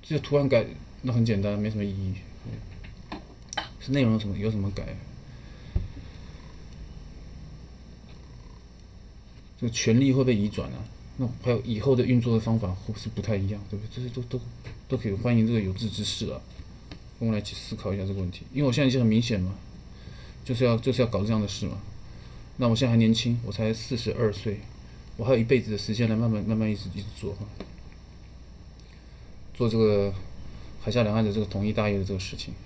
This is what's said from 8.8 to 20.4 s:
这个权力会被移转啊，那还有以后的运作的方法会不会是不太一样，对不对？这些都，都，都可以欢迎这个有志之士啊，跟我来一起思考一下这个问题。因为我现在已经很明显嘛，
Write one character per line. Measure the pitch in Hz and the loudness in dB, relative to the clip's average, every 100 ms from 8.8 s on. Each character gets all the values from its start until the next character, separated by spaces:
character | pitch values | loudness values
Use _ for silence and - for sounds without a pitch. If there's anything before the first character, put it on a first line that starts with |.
| - - - - - - - - | -20 -18 -18 -18 -20 -20 -20 -6
这 | 120 | -4
个 | |
权 | - - 113 | 0 6 8
力 | 139 | 8
会 | 131 | 6
被 | 127 | 6
移 | 110 104 | 4 2
转 | - 67 | -2 -6
啊， | 64 - - - - | -8 -10 -12 -16 -4
那 | 123 - | -4 -2
还 | 123 | 0
有 | 117 | 0
以 | 113 107 | 2 0
后 | 135 | 4
的 | 127 | 4
运 | 120 123 | 6 6
作 | 120 | 6
的 | 113 | 4
方 | 110 113 | 4 2
法 | 98 | 2
会 | 92 - | -4 -6
不 | |
会 | 107 | -6
是 | 110 | -6
不 | - | -4
太 | 101 104 | 0 0
一 | 95 | 0
样， | 104 101 | -2 -6
对 | 101 | -8
不 | 107 | -6
对？ | |
这 | - | -8
些 | 123 | -6
都， | 117 | -6
都， | 120 127 - - - - - | -4 -6 -6 -12 -14 -14 -4
都 | 127 | -2
可 | 113 | 0
以 | |
欢 | 95 120 117 | 0 4 6
迎 | 113 | 6
这 | |
个 | 117 | 4
有 | 95 | 2
志 | 95 110 | 0 -4
之 | 98 | -2
士 | 104 - 110 | -4 -2 -4
啊， | 65 - - - - - - - - | -6 -12 -16 -16 -16 -16 -16 -16 -4
跟 | 117 | 0
我 | |
来 | 107 | 0
一 | |
起 | 101 | -2
思 | - - 110 | -10 -8 -6
考 | 104 | -2
一 | 98 | -2
下 | |
这 | 98 | -2
个 | 98 | -2
问 | 90 | -4
题。 | - - | -6 -6
因 | 127 | 2
为 | 143 | 2
我 | |
现 | 120 | 4
在 | 135 | 4
已 | |
经 | 131 | 6
很 | 117 | 6
明 | 110 | 6
显 | 117 107 | 4 0
嘛， | 92 95 - - - - - - - - | 0 -4 -12 -16 -16 -16 -16 -14 -16 -14